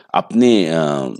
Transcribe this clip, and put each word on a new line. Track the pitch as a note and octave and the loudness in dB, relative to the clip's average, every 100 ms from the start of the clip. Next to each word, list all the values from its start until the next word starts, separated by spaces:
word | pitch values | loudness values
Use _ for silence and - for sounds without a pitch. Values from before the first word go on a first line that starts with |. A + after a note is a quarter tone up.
| _ | _
अपने, | - - A2+ B2 G#2+ D#2+ | -4 -2 2 4 4 2
अ, | E2 D2+ C#2+ C2 - | -2 -2 -4 -6 -10